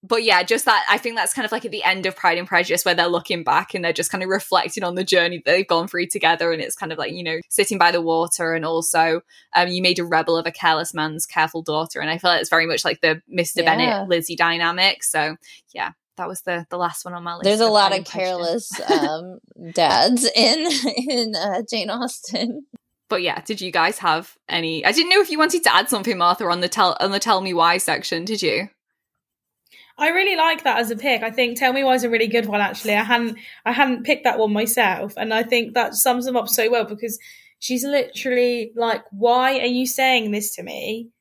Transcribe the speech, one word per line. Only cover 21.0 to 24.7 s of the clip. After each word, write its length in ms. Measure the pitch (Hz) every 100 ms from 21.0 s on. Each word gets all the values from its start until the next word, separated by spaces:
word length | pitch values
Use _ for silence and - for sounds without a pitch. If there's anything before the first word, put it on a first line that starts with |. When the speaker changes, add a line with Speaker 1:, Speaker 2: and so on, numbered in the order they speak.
| 254
Speaker 2:
in, 240 | 254 226
uh, 280 | 208 196 185 214
Jane 220 | 220 208
Austen. 760 | 220 247 - - 196 233 269 277 - _ _ _
Speaker 1:
But 140 | 202
yeah, 180 | 175 -
did 200 | - 214
you 120 | 185
guys 260 | 175 165 220
have 380 | 180 151 180 _ -
any? 360 | 170 165